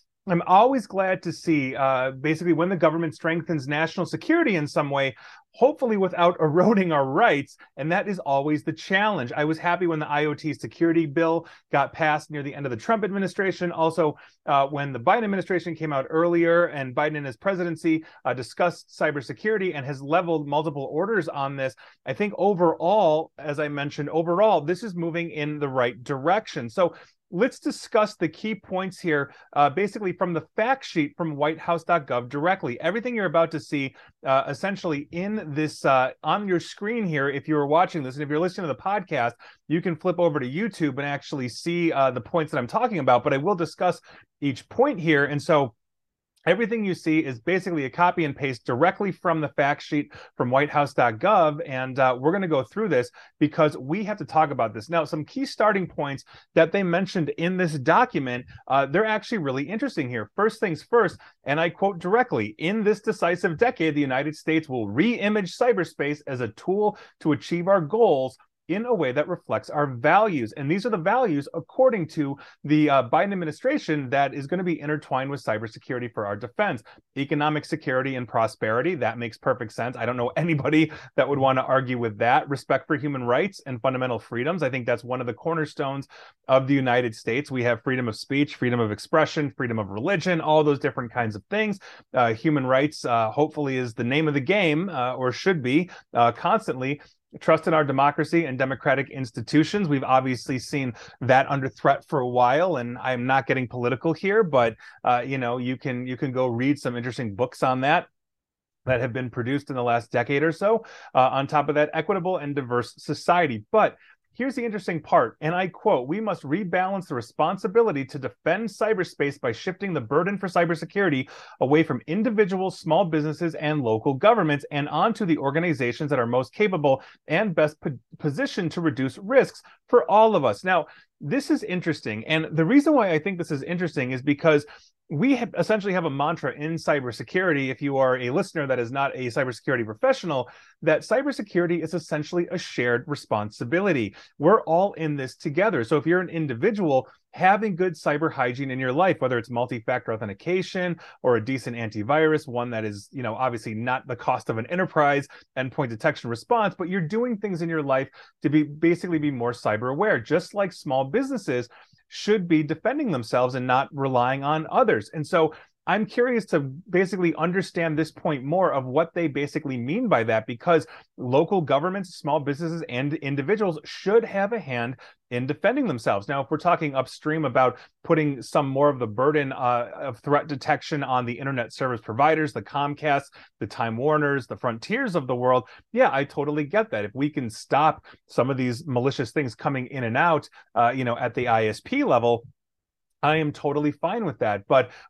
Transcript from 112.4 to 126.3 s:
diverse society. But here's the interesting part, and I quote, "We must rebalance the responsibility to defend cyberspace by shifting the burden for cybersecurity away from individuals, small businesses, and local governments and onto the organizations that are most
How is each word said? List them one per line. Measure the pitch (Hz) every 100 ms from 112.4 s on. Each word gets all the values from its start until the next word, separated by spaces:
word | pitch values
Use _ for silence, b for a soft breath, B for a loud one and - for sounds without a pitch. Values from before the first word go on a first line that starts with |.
| 143
diverse | 143 123 120 117 -
society. | - 147 - 175 160 110 104
But | 220 170 - b b _ -
here's | 262 247
the | 233
interesting | 208 180 170
part, | - 175 117 -
and | 156
I | 175 185
quote, | - 214 156 127
"We | 190
must | 220 180
rebalance | 139 170 196 180 185 196 180
the |
responsibility | 131 113 - 156 196 202 208 226 147 135
to | 147
defend | 127 - 156 185 226
cyberspace | - 220 196 175 - 143 139
by | 131
shifting | 117 - 180 202
the | 160
burden | 110 139 180 202
for | 190
cybersecurity | 175 170 170 160 202 196 135 - B B B
away | 131 151
from | 160 127 -
individuals, | 180 226 214 202 190 190 -
small | - 160 190
businesses, | 156 151 147 175
and | 165 151 151
local | 120 110 143 131
governments | 202 233 160 143 -
and | 147 143
onto | 151 208 220 196
the | -
organizations | 139 143 175 135 120 117 151
that | 139
are |
most | 117